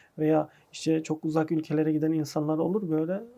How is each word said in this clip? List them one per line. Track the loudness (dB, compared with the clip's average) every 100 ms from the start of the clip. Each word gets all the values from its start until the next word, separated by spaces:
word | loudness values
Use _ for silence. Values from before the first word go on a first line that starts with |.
| -18 -2
veya | 2 2 0 -8 _
işte | -6 0 0
çok | 0 -4 -2
uzak | 0 2
ülkelere | 0 0 0 2
giden | 2 2
insanlar | 0 -2 -2 -2 0
olur | 0 -2 0
böyle. | 0 0 -4 -8